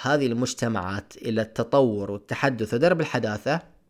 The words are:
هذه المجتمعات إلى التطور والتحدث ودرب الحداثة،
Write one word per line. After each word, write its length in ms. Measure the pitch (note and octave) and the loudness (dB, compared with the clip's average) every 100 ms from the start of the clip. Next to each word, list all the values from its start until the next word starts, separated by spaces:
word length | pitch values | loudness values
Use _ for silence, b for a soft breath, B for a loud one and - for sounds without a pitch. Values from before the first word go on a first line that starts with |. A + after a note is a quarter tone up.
هذه 240 | C3 D3 C3 | 0 2 2
المجتمعات 920 | A#2 B2+ - A#2+ G#2+ F2+ G2+ - - | 0 -2 -2 -2 -2 -4 -6 -10 -10
إلى 260 | - A2 | -4 -2
التطور 680 | G#2+ - A#2 C#3+ B2+ G#2 G2 | -2 -4 2 4 4 2 -4
والتحدث 640 | G2+ - - C#3+ A#2 G#2+ | -8 -8 -2 0 0 -2
ودرب 260 | A#2+ E3 E3+ | 2 4 2
الحداثة، 600 | D#3 B2+ A2 G#2+ C3 E3 - _ | 0 -2 -2 -2 -2 -4 -4 _